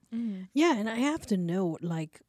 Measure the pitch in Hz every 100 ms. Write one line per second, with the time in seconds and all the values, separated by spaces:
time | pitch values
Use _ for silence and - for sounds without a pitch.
0 | _ 233 233 190 185 277 339 233 220 226
1 | 285 311 - 190 170 185 175 156 170 165
2 | 156 -